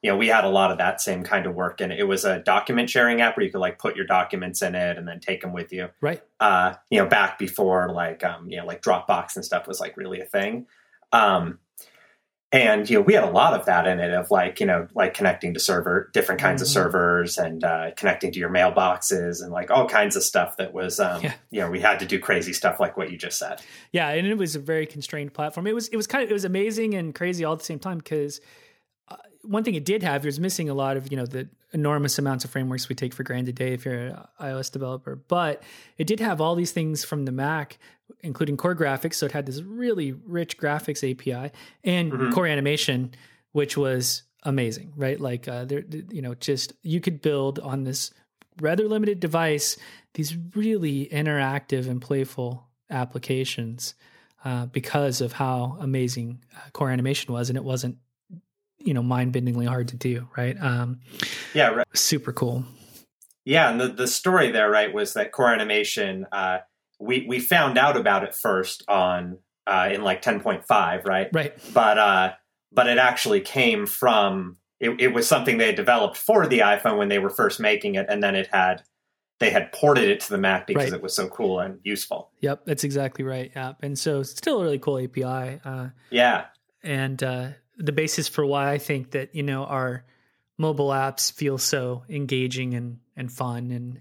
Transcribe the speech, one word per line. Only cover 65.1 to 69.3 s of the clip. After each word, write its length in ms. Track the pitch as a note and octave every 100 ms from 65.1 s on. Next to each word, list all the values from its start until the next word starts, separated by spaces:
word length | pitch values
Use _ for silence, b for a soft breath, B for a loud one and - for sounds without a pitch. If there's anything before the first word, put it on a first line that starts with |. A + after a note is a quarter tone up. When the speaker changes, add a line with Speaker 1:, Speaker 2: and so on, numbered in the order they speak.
Speaker 1:
that 180 | - G#2
Core 220 | - B2
Animation, 760 | A2+ G#2+ G#2+ G2+ - G2+ F#2+ F#2+
uh, 240 | G2+ F#2 F#2 - _ _ _
we, 260 | G#2 B2+ A#2+
we 140 | B2+
found 380 | B2 F3 C#3+ B2+
out 180 | C#3 C3
about 300 | G#2 G2 G2
it 100 | -
first 480 | A2+ F#2+ F#2 - -
on, 480 | G2+ F2+ F2+ F2